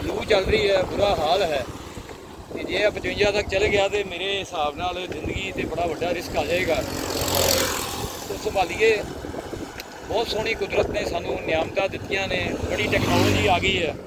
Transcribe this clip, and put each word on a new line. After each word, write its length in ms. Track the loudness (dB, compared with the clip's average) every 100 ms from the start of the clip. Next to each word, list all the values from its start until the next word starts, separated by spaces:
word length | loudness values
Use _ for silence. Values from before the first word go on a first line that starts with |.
ਲੂ 200 | -4 -4 2
ਚੱਲ 140 | 2 4
ਰਹੀ 240 | 2 4
ਹੈ, 120 | 2
ਬੁਰਾ 300 | 2 2 2 2
ਹਾਲ 260 | 2 2
ਹੈ। 200 | 2 0 -4 -10 -12 -14 -14 -16 -16 -16 -12
ਤੇ 100 | -8
ਜੇ 100 | -4
ਇਹ 160 | 2 2
ਪਚਵੰਜਾ 400 | 0 -4 2 2
ਤੱਕ 160 | 2 0
ਚਲੇ 200 | 2 4
ਗਿਆ 180 | 4 2
ਤੇ 160 | 2
ਮੇਰੇ 240 | -2 -4 -2 -2
ਹਿਸਾਬ 360 | -4 -2 -2 -2
ਨਾਲ 300 | -4 -4 -6
ਜ਼ਿੰਦਗੀ 440 | -6 -4 -4 -4
ਤੇ 120 | -4
ਬੜਾ 220 | -4 -2 -2
ਵੱਡਾ 280 | 0 -2
ਰਿਸਕ 240 | -2 -2 -2
ਆ 60 | 0
ਜਾਏਗਾ। 300 | 0 2 0 0 -4 -4 -2 0 4 4 4 2 0 -4 -4 -6 -8 -8
ਸੋ 100 | -6
ਸੰਭਾਲੀਏ, 480 | -2 0 0 4 4 4 0 -8 -8 -8 -8 -8 -8 -10 -12 -12 -2
ਬਹੁਤ 180 | 0 0
ਸੋਹਣੀ 260 | 0 -2
ਕੁਦਰਤ 360 | -2 0 2 2
ਨੇ 160 | 0 -2
ਸਾਨੂੰ 320 | -2 -2 -4
ਨਿਆਮਤਾਂ 460 | 0 0 0 0 0
ਦਿੱਤੀਆਂ 380 | -4 -4 -2 0
ਨੇ, 160 | -2 -2 -2 -2
ਬੜੀ 180 | 0 2
ਟੈਕਨੋਲੋਜੀ 600 | 2 4 4 6 6 4
ਆ 100 | 4
ਗਈ 220 | 4 2
ਹੈ। 100 | 0 -4